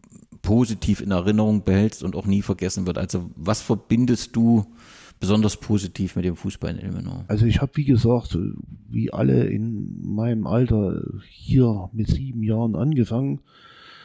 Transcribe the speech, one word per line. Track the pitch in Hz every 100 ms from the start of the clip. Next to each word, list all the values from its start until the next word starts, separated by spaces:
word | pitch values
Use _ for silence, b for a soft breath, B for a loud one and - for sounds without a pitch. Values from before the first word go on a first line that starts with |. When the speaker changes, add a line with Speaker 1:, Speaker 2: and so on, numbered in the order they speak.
| _ - - -
Speaker 1:
positiv | - 110 120 104 - 101
in | 101
Erinnerung | 92 90 107 107 107 95
behältst | 95 107 -
und | 95 85
auch | 98
nie | 101
vergessen | 101 95 90 98 90
wird? | -
Also | 92 90 87 -
was | 80 110
verbindest | - 107 - 117 123 120 - -
du | 117 113 107 B B B B -
besonders | 92 107 104 -
positiv | - 104 95 - 95 -
mit |
dem | 90 85
Fußball | 98 - -
in | 85
Ilmenau? | 98 90 90 87 90
Speaker 2:
Also | 107 117
ich | -
hab, | 135 -
wie | 143
gesagt, | 120 113 120 - 85 104 - - - -
wie | 113 113
alle | - 127 127 113
in | 104 113 107 92 87
meinem | 87 104 117 113 -
Alter | 113 127 110 98 80 - 98 -
hier | - - 135 123 104 92
mit | 110 104
sieben | - 135 120
Jahren | 107 110 117 101
angefangen | 135 151 110 113 135 143 B B B B B B